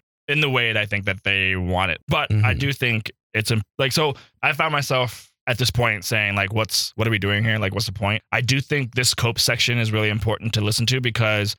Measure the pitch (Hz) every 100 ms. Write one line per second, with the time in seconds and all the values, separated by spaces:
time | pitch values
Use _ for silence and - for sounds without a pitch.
0 | _ _ - 147 151 127 117 110 104 101
1 | 98 95 98 98 95 92 90 90 95 80
2 | - 156 143 107 120 123 139 139 127 110
3 | - - _ 107 110 113 - - 135 143
4 | 156 123 - - 139 147 160 147 135 131
5 | 123 - - _ - 117 120 120 117 104
6 | - 110 104 101 98 110 110 - - -
7 | 113 107 101 104 113 110 101 101 104 98
8 | 101 107 - 113 120 135 - 147 123 127
9 | 123 - 117 113 - 117 - 120 113 107
10 | 107 107 107 104 117 107 104 - 113 131
11 | 123 110 110 107 101